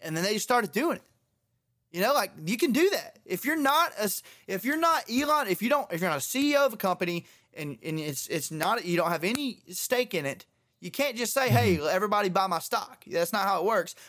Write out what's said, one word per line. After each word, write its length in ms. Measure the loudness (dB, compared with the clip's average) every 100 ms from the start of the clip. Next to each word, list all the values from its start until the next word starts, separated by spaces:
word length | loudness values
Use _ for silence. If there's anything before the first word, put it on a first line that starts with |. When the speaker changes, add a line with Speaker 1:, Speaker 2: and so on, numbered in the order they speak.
Speaker 1:
And 140 | -6 -2
then 80 | 0
they 80 |
just 100 | -2
started 300 | 2 2 2
doing 240 | 0 0 -2
it. 60 | _ _ _ _ _ _ _ _ _
You 100 | -2
know, 120 | 2
like, 180 | 2 0 -4 -4
you 120 | 0
can 160 | 2
do 160 | 4 4
that. 300 | 2 -6 -16 -8
If 200 | -6 -2
you're 100 | 0
not 380 | 2 4 2 0
a 60 |
s-, 180 | -4 -4 -8 -20 -8
if 180 | -6 -2
you're 100 | 0
not 300 | 2 2 0
Elon, 380 | -2 2 2 2
if 140 | -2
you 80 | 2
don't, 200 | 0 0
if 80 | -2
you're 80 | -2
not 80 | -2
a 40 |
C 300 | -2 0 2
E 40 | 4
O 80 | 2
of 80 |
a 40 | 0
company 480 | -2 0 -2 -4 -8 -20 _
and, 240 | -12 -10 -10
and 160 | -6 -6
it's, 260 | -4 -6 -4
it's 240 | -4 -4
not, 320 | -2 0 0
you 140 | 0 2
don't 140 | 2
have 120 | 0
any 360 | 0 -2 -4 -8 -12
stake 440 | -8 -2 0 0
in 120 | -2 -4
it, 200 | -8 -12 _ _ _
you 100 | -12
can't 240 | -2 -2 -2
just 180 | -2
say, 140 | 0 2
"Hey, 280 | 4 4 2
Speaker 2:
Mm-hmm. 100 | 2
Speaker 1:
everybody 380 | 0 2 2 2
buy 160 | 0 0
my 120 | -2
stock." 440 | -2 -4 -4 -16 -6
That's 240 | -2 0
not 120 | 0 0
how 120 | 0
it 40 | 2
works. 300 | 0 -2 -8